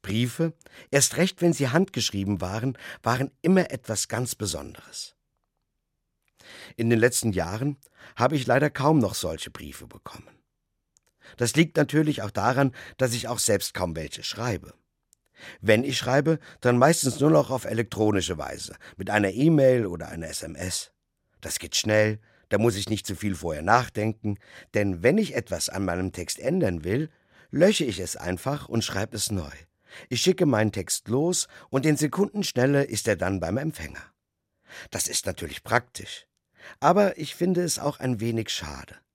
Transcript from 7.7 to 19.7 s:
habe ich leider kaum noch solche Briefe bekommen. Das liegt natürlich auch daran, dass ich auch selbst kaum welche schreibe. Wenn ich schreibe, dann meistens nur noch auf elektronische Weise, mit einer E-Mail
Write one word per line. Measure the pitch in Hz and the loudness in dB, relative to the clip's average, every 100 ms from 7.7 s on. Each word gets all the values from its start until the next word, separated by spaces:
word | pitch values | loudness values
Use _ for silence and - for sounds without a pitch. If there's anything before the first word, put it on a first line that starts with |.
| 143 _ _ - - | -6 _ _ -20 0
habe | 123 | 2
ich | 156 123 | 2 2
leider | 127 147 | 4 2
kaum | - 135 160 | 2 4 4
noch | 104 | 4
solche | - 87 80 - | 0 -6 -6 -10
Briefe | - 73 - 69 | -14 -16 -16 -18
bekommen. | - - - - _ _ _ _ _ _ _ _ _ - - | -20 -20 -20 -20 _ _ _ _ _ _ _ _ _ -20 -4
Das | 120 | 0
liegt | 151 165 - | 4 4 4
natürlich | 151 147 151 143 | 2 2 0 -2
auch | 104 | -6
daran, | 104 104 131 139 - - - | -2 0 2 0 -2 -20 -2
dass | 127 | -2
ich | 117 117 | -2 -6
auch | 117 | -4
selbst | - 101 - | 0 0 0
kaum | - 90 | -4 -4
welche | 80 76 - | -4 -8 -10
schreibe. | - - 120 95 - - _ _ _ _ _ _ - - | -10 -6 -4 -6 -8 -20 _ _ _ _ _ _ -20 -8
Wenn | 95 110 | 2 4
ich | 139 123 | 4 -4
schreibe, | - 135 143 160 - - | 2 2 2 0 -4 -2
dann | 123 123 | 2 6
meistens | 135 165 131 113 | 6 4 0 2
nur | 143 | 4
noch | 160 135 | 6 4
auf | 127 | -4
elektronische | - 110 110 - 107 101 90 80 | -4 -4 -4 2 2 2 0 -6
Weise, | 69 - - - - - | -8 -10 -14 -16 -20 -12
mit | - | 0
einer | 104 101 | 2 2
E-Mail | 98 151 156 131 | 4 4 6 6